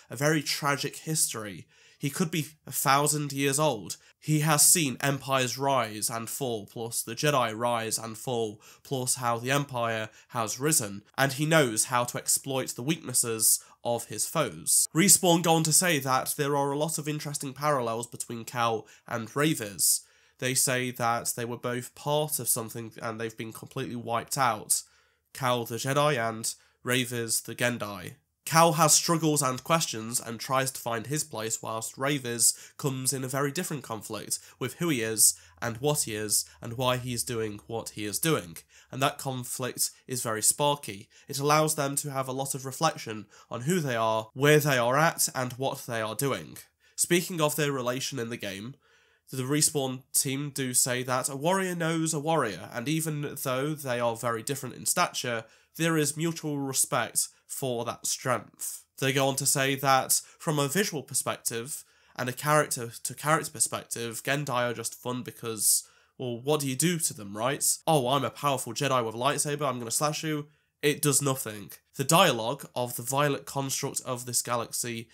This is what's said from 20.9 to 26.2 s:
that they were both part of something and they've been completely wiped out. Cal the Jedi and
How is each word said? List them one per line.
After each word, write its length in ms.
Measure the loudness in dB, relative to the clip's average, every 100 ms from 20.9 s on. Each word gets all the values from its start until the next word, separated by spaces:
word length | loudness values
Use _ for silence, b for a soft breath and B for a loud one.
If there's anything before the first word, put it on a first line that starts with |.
that 400 | 0 2 2 0 -4
they 80 |
were 120 | -6 -6
both 380 | -4 -6 -8
part 440 | -8 0 0 0 -2
of 100 | -2
something 440 | -2 -2 -10 -12 -10
and 200 | -8 -6
they've 160 | -8 -8
been 160 | -12
completely 440 | -12 -12 -8 -8 -8
wiped 420 | -4 -4 -2 2
out. 440 | 2 2 0 -2 b b b b b
Cal 320 | -4 0 0
the 120 | 0 -4
Jedi 400 | 0 2 4
and 360 | 2